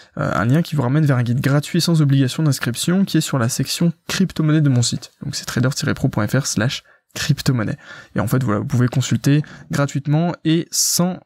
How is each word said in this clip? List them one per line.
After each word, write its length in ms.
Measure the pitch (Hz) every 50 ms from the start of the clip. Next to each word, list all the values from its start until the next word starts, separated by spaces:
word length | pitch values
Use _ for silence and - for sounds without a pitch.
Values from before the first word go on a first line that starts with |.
| - _ - -
euh, 140 | 101 - -
un 120 | - 98
lien 180 | 117 135 170 170
qui 120 | - 156
vous 60 | 151
ramène 240 | 120 123 139 156 156
vers 120 | 143 135 123
un 60 | 120
guide 180 | 117 120 139
gratuit 380 | - 127 139 147 143 - - 170
sans 220 | - 175 170 156
obligation 400 | 151 135 139 139 135 127 - -
d'inscription 640 | 160 147 131 - - 120 113 - - 170 175 196 190
qui 120 | - - 156
est 40 |
sur 160 | 156 - - 131
la 120 | 113 120
section 440 | - - 120 - - - 170 170 - _ _ -
crypto-monnaie 540 | - - 190 160 - - 160 151 151 160
de 80 | 147 143
mon 120 | 127 120
site. 300 | 117 - - - - - _ -
Donc 140 | - 135 -
c'est 100 | - -
trader 240 | - - 110 123 131 -
tiret 180 | - - - -
pro 140 | - - 131
point 180 | - - 104
F 120 | - - 131
R 100 | - -
slash 340 | - - 107 139 - - - _ _ _ _ _ -
crypto-monnaie. 640 | - - - 143 - - - 131 120 104 - - - - - - - - - -
Et 40 | -
en 60 | 95
fait, 160 | 110 123 127
voilà, 200 | 127 107 104 104
vous 40 | 110
pouvez 220 | 131 - 120 123 123
consulter 560 | - 135 123 - - 120 - 139 143 151 147 - - - - -
gratuitement 640 | - - 143 139 - 139 - 147 147 160 175 175 - - -
et 240 | 156 160 170 - -
sans 480 | - - - - - - 175 185 180 - -